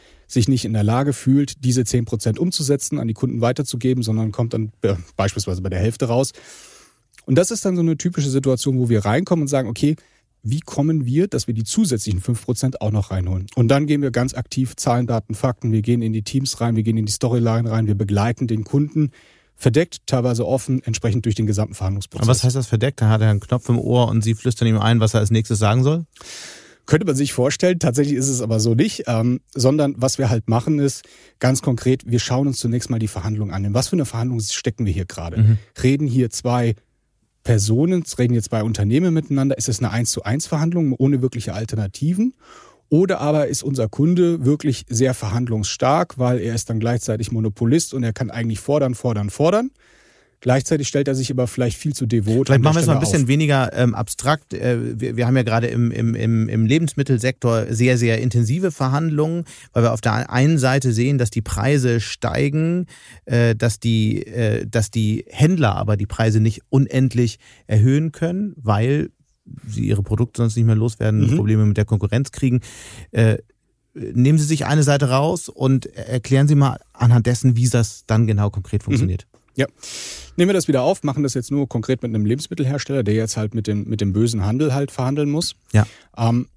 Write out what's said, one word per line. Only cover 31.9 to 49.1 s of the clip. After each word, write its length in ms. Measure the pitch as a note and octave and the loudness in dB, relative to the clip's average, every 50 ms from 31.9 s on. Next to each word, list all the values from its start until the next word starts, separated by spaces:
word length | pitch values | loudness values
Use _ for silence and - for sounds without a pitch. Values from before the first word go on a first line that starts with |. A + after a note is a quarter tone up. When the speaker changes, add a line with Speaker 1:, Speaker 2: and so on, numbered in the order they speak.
| C3 C3 - | 0 0 0
Speaker 1:
wir 120 | A#2 A#2 A#2 | -2 -2 -2
schauen 260 | - - B2 C3 C#3+ | 0 0 0 0 0
uns 140 | C#3+ B2 - | -2 -2 -2
zunächst 280 | - A#2 A#2 B2 - - | -2 -2 -2 -2 -2 -4
mal 100 | B2 A2+ | -4 -2
die 100 | A2 G2+ | -4 -4
Verhandlung 420 | - G2 F2 A2 G#2+ G#2+ G#2+ F#2 | -6 -6 -6 -4 -4 -4 -4 -6
an. 120 | D#2+ G2 G2+ | -6 -4 -4
In 100 | G2+ G2+ | -2 0
was 140 | B2+ C3+ - | -2 0 0
für 80 | G3 | 0
eine 100 | F3 C3+ | -2 -2
Verhandlung 340 | - - A#2 A#2 B2+ B2 A2+ | -2 -4 -4 -4 -2 -4 -4
stecken 460 | G2+ - - - - B2 - - A#2 | -4 -6 -6 -6 -4 -4 -4 -2 -2
wir 60 | G2 D#2+ | -2 -2
hier 100 | F#2 F2+ | -2 -6
gerade? 320 | - - E2+ E2 E2+ D#2+ A2+ | -8 -8 -10 -10 -4 0 4
Speaker 2:
Mhm. 160 | A2 G#2+ A2 - - - _ - | 4 4 4 2 0 -8 _ 0
Speaker 1:
Reden 240 | - B2+ C#3 C#3 D3+ | 2 2 2 2 0
hier 240 | C3+ A#2 C3 B2 A2+ | 0 0 0 0 0
zwei 460 | - - - B2 A#2+ B2 A#2 A#2 G#2 - _ _ _ _ _ _ _ _ _ _ _ _ - | -2 -4 -2 0 0 0 0 0 -2 -4 _ _ _ _ _ _ _ _ _ _ _ _ 0
Personen, 600 | - A#2 G#2 G2+ G#2+ A2 B2 D#3 F3+ F#3 F3+ - - - - | 2 2 2 2 2 2 2 2 2 0 -2 -2 -4 -2 0
reden 140 | B2 A#2+ | 0 2
hier 100 | A#2+ A#2 | 0 0
zwei 200 | A2 - A#2+ A2 | -2 -2 -4 -2
Unternehmen 500 | G#2+ A#2 G#2+ - G2+ G2+ A#2+ D3+ F#3 F3+ | -2 -2 -2 0 0 2 2 2 2 2
miteinander? 460 | D#3+ D#3+ D#3 - C#3+ C3+ C3+ C#3 C3+ - | 0 0 -2 -2 0 0 0 0 0 -2
Ist 100 | - - | -2 -4
es 120 | A2+ - | -2 -2
eine 100 | A#2+ G#2 | -2 -2
eins 220 | G#2+ A#2 A#2+ - | -2 -2 -2 -2
zu 100 | - - | -4 -4
eins 240 | - G2+ A#2+ D3+ - | -4 -4 -4 -4 -4
Verhandlung 480 | - - D3 D#3 E3 F3 F3 D#3+ C3+ B2+ | -4 -2 0 0 0 0 0 0 0 0
ohne 240 | - C3 C#3 C#3+ B2+ | 2 2 2 2 2
wirkliche 320 | B2+ B2+ - A#2 - - | 0 -2 -2 -4 -8 -6
Alternativen? 840 | G2 G#2 A2+ - - G#2+ G2+ F#2+ - - C#3 E3 F3+ G3 A3+ B3+ - _ _ - - - - - _ _ _ - | -6 -6 -6 -4 -4 -4 -4 -4 -4 -4 -2 -2 0 0 -2 -2 -4 _ _ -20 -20 -20 -20 -20 _ _ _ 2
Oder 300 | D3 D#3+ F#3+ F#3 F3+ - | 4 4 4 4 0 0
aber 280 | C#3 D3 D3+ D3+ C#3+ - | 0 0 2 2 2 0
ist 140 | C3+ - | -2 -4
unser 260 | - - C3+ B2+ A2 G2+ | -4 -4 -2 -2 -2 -2
Kunde 560 | - - D3 E3+ F3+ F3 F3 E3+ E3+ D#3+ B2+ | 0 2 2 4 4 4 2 2 2 2 2
wirklich 400 | C3+ D3+ D3 - D3 B2 - - - | 0 0 2 0 -2 -4 -4 -6 -4
sehr 240 | B2 A#2+ C3+ B2+ | -2 0 2 0
verhandlungsstark, 1080 | B2 - A2+ G2 G2 A#2+ B2 A#2 A2 G#2+ G2+ - - - - C3 C#3+ E3+ F3+ - - C3 | 0 -2 -4 -4 -2 -2 -2 -2 -2 -4 -4 -4 -4 0 0 2 2 2 0 -2 -4 -2
weil 220 | B2+ B2 B2 B2 | 0 0 0 0
er 140 | F2 A#2 A#2 | -2 -2 -4
ist 160 | A2+ - - | -4 -4 -4
dann 100 | A2+ A2 | -4 -2
gleichzeitig 500 | A2+ A#2 B2 A#2+ - - A2 A2 G#2+ - | -2 -2 -2 -2 -2 -4 -4 -4 -4 -4
Monopolist 640 | A#2+ A2 A2 G#2+ G2+ - A#2 A2+ C#3+ E3 - - | -4 -2 -2 -2 -2 -2 0 2 2 2 0 -2
und 100 | - C3+ | -4 -4
er 120 | A#2+ A2+ G#2+ | -4 -4 -4
kann 160 | - B2 G#2 | -4 -6 -6
eigentlich 300 | - A#2+ A#2 A2+ A2 - | -6 -4 -4 -4 -4 -4
fordern, 340 | - - C#3+ D3+ C#3 B2+ A#2+ | -2 0 0 0 0 -2 -2
fordern, 340 | - - B2 | -4 -4 -2